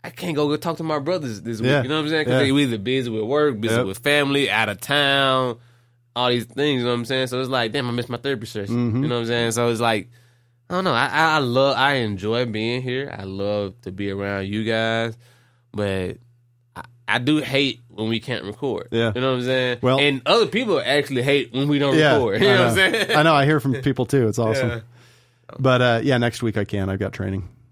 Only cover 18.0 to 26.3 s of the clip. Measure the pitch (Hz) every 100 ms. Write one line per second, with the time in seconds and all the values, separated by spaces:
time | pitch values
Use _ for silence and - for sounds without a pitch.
18 | 110 113 113 113 98 104 139 107 - 113
19 | 117 110 131 127 123 131 127 120 127 135
20 | 143 135 135 214 196 214 247 170 117 147
21 | - 131 127 143 120 123 143 147 139 156
22 | 151 120 120 98 190 190 175 185 190 233
23 | 202 190 160 147 139 156 135 131 131 131
24 | 120 139 113 104 113 113 123 117 - _
25 | - _ _ _ - - 131 127 123 113
26 | 113 123 120